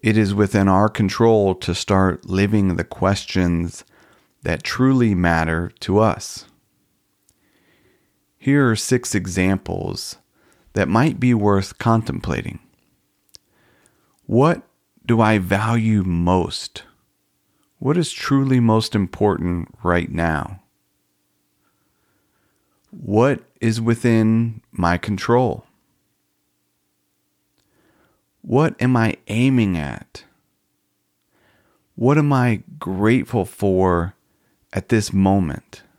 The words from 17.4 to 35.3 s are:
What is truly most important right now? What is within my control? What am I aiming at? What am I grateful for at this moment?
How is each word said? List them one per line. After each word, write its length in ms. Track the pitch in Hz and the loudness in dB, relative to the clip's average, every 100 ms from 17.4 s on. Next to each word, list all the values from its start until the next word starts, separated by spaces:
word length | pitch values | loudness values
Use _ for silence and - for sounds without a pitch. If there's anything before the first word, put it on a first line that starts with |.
| _ _ _ _ | _ _ _ _
What 160 | 127 165 | -2 0
is 160 | 156 | -2
truly 480 | - - 139 135 131 | -6 0 0 2 2
most 340 | 117 110 110 | 4 2 0
important 800 | 107 95 - 104 90 87 87 82 - | -2 -2 0 0 0 -2 -4 -8 -6
right 260 | 87 87 - | -2 0 -2
now? 520 | 82 85 78 - 98 _ _ _ _ _ _ _ _ _ _ _ _ _ _ _ _ _ _ _ _ _ _ _ | -4 -2 -4 -6 -14 _ _ _ _ _ _ _ _ _ _ _ _ _ _ _ _ _ _ _ _ _ _ _
What 500 | - 107 104 127 131 _ _ | -16 -2 2 2 0 _ _
is 200 | 117 113 | -2 -2
within 840 | 113 113 123 113 110 113 117 110 _ | 0 0 2 2 4 2 0 -6 _
my 280 | - 87 90 | -4 -2 0
control? 680 | - 101 - 160 123 - _ _ _ _ _ _ _ _ _ _ _ _ _ _ _ _ _ _ _ _ _ _ _ _ _ _ _ _ | -4 -6 0 0 0 -4 _ _ _ _ _ _ _ _ _ _ _ _ _ _ _ _ _ _ _ _ _ _ _ _ _ _ _ _
What 400 | - 127 160 - | -2 0 0 0
am 160 | 123 123 | 0 2
I 200 | 113 - _ | 0 -2 _
aiming 500 | 110 127 131 104 85 | 0 2 2 2 0
at? 460 | 71 50 - - _ _ _ _ _ _ _ _ _ _ _ _ _ _ _ _ _ - | -6 -10 -16 -20 _ _ _ _ _ _ _ _ _ _ _ _ _ _ _ _ _ -2
What 200 | 120 147 | 2 2
am 160 | 147 | 2
I 300 | 135 123 107 - - | 2 0 -2 -6 -14
grateful 640 | - 92 104 123 - 120 | -10 0 2 2 0 -4
for 720 | 90 - 101 92 92 87 85 - _ _ _ _ _ | -4 -4 0 2 2 2 -2 -8 _ _ _ _ _
at 180 | - - | -10 -2
this 220 | 113 104 | -2 0
moment? 720 | 98 95 | 0 2